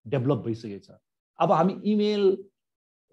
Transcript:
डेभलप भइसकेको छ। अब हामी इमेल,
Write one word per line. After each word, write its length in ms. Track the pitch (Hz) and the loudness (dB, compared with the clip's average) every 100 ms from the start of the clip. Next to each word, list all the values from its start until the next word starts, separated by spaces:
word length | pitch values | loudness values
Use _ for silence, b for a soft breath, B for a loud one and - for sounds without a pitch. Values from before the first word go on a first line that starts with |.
| 113 | -6
डेभलप 300 | 139 123 127 | -2 0 0
भइसकेको 560 | 113 113 110 98 - | -2 -8 -8 -12 -16
छ। 40 | - _ _ _ - | -20 _ _ _ -2
अब 120 | 170 | 2
हामी 300 | 165 180 - 202 | 2 2 0 -2
इमेल, 580 | 214 208 208 196 190 - _ _ _ _ _ _ | 0 0 2 2 2 -6 _ _ _ _ _ _